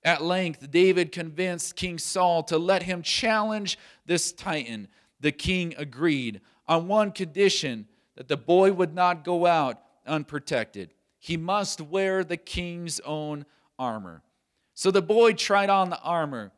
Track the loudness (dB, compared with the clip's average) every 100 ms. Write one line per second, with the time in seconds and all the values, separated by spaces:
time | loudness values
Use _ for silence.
0 | 0 0 0 0 -2 -6 0 6 6 6
1 | 0 -4 -8 -4 -4 -4 -8 -6 -8 -6
2 | -6 2 2 2 2 0 2 2 0 -4
3 | -2 0 2 2 0 -2 -6 -8 -12 _
4 | -2 -2 -2 -6 -6 -4 -6 -10 -14 _
5 | _ _ -4 -2 -2 -2 -2 -6 -12 -2
6 | 0 0 -2 -8 -16 _ -2 0 2 2
7 | 2 -2 -6 2 2 2 -2 -6 -12 _
8 | _ -20 -6 -4 4 6 6 4 0 2
9 | 0 0 -2 2 4 4 2 -4 _ _
10 | -6 -4 -4 -10 -4 -2 -2 -8 -14 _
11 | _ _ -6 -6 -2 -2 -2 -6 -4 -2
12 | 0 0 -2 -6 -6 -8 -6 -8 -8 -8
13 | -6 -6 -6 -8 -12 _ _ -8 -6 -6
14 | -10 -18 _ _ _ _ _ -2 2 2
15 | 4 6 6 4 2 2 4 4 2 -2
16 | -4 -2 -2 -6 -12